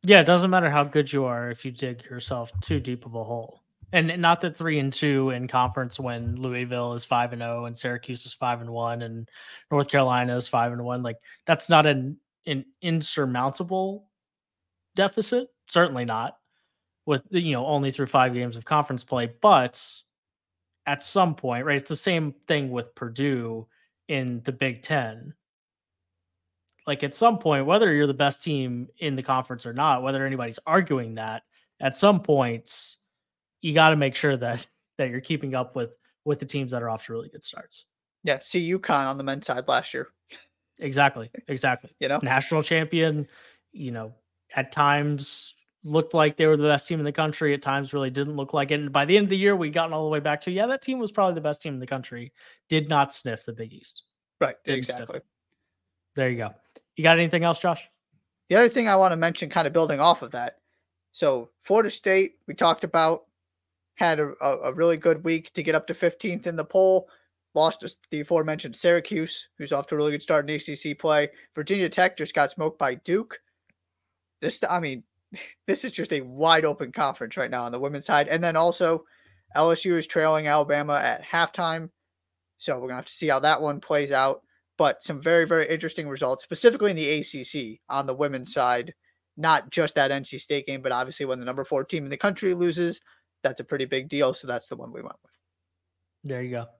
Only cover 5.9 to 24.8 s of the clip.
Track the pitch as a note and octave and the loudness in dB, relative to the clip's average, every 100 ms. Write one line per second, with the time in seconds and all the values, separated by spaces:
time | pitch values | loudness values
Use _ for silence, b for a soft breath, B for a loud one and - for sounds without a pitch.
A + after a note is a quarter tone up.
5.9 | - C3 A#2+ A#2 A#2+ B2+ B2 B2 B2 A#2+ | -8 -8 -6 -6 -6 -6 -6 -4 -4 -4
6.9 | A#2+ - B2 A#2+ A#2+ A#2 A#2 A#2+ A#2 B2+ | -6 -2 0 0 -4 -8 -8 -8 -8 -6
7.9 | A#2+ - A#2+ C3 - B2 A#2+ A#2 A#2 A#2 | -6 -8 -12 -10 -6 -4 -4 -6 -6 -4
8.9 | A#2+ A#2 A2+ A2+ B B B B D3 C#3+ | -4 -8 -10 -14 B B B B 0 2
9.9 | C#3+ C3 B2 B2 B2 A#2+ B2+ A#2+ A#2+ A#2+ | 2 2 2 0 -2 -2 0 -2 -4 -6
10.9 | B2 A#2+ A#2 B B - D#3+ - E3 D3+ | -6 -6 -8 B B 0 0 4 6 6
11.9 | C#3 C3 D3 _ _ - C#3 C3 _ F3+ | 2 -2 -8 _ _ -8 -6 -8 _ -2
12.9 | E3 D3+ - C3+ B2 C3 C3+ F3 F#3+ F#3+ | -2 -2 -2 -2 0 -2 -2 -4 -2 -4
13.9 | G3+ _ _ _ _ _ _ _ _ _ | -6 _ _ _ _ _ _ _ _ _
14.9 | - G3 G#3 G#3 B3 B3 _ _ F3 E3+ | 0 0 2 0 0 -2 _ _ 2 2
15.9 | C3 A#2+ A2 B2 - _ _ _ _ _ | 2 -4 -2 -4 -8 _ _ _ _ _
16.9 | _ - C#3 - F#3 E3 C3 C3 D3 C#3 | _ -2 -2 0 -2 0 -2 0 0 0
17.9 | C3 C3+ C#3+ B2+ B2 B2 A#2 A2 D3+ C#3+ | -2 0 4 4 2 -4 -8 0 0 0
18.9 | B2+ - B2+ A#2 A#2 G#3 F3 B2 - - | -4 -4 -4 -4 4 8 8 6 -4 -16
19.9 | - _ _ _ _ _ _ _ _ - | -18 _ _ _ _ _ _ _ _ -4
20.9 | C#3+ - G3 F3+ D3+ B2+ A#2+ C#3 C#3+ C#3 | -4 0 4 4 2 -4 -4 0 -2 -2
21.9 | D3+ - F3 D#3 C3+ - D#3 C3+ B2 A#2 | -4 0 0 -2 -6 -2 -2 0 -6 -8
22.9 | - A#2+ A#2 C#3 C3 A#2 A2+ A2+ _ _ | -10 -10 -2 0 0 -4 -8 -12 _ _
23.9 | _ _ C#3+ B2+ A#2+ A#2 C3 C3+ A#2 | _ _ -4 -4 -6 -6 -4 -4 -4